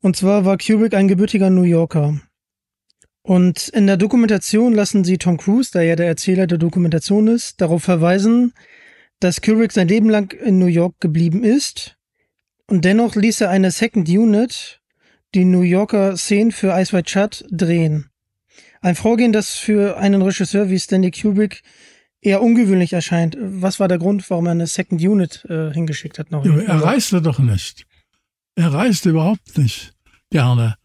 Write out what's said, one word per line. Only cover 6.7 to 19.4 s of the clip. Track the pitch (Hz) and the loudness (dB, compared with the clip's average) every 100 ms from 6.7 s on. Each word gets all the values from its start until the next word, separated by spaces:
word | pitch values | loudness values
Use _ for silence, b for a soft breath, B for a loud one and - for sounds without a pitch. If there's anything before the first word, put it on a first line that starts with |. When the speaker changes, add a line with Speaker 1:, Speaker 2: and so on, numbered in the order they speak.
| 180 170 160 - 202 214 | 0 0 -2 0 2 2
Speaker 1:
ist, | 233 - - | 0 -4 -4
darauf | 175 170 | -2 -2
verweisen, | - 180 170 185 208 233 240 _ b b b b b _ | 0 0 2 2 2 2 0 _ b b b b b _
dass | 185 165 | -4 -2
Kubrick | - 220 226 | 0 0 0
sein | - 175 | 0 2
Leben | 214 220 | 2 2
lang | 214 196 | 2 -2
in | - 269 185 | -6 0 2
New | 180 | 2
York | 170 175 - | 2 -2 -2
geblieben | 175 156 170 170 | -4 0 0 0
ist. | 226 262 - - - _ _ _ _ _ _ _ _ | 0 0 -2 -12 -18 _ _ _ _ _ _ _ _
Und | 190 | 0
dennoch | 175 214 233 220 | 2 2 0 0
ließ | 214 214 | -2 0
er | 202 | 0
eine | 190 190 | 0 0
Second | - 226 - 160 | 0 -4 -2 0
Unit, | 180 226 208 226 - - - _ _ _ _ _ | 2 2 2 0 -6 -18 -20 _ _ _ _ _
die | 190 | 0
New | 180 180 | 2 2
Yorker | 180 180 208 208 196 185 | 2 0 0 0 0 -2
Szenen | - 202 226 | -2 0 0
für | - 196 | 0 -2
Eyes | 180 185 | 0 0
Wide | 180 170 | -2 -2
Shut, | 196 208 - - | -2 -2 -6 -12
drehen. | 170 170 170 160 151 143 _ _ _ _ b b b | -4 -2 0 0 -2 -8 _ _ _ _ b b b
Ein | 180 | -2
Vorgehen, | 170 220 233 240 | 0 0 2 2
das | 214 | 0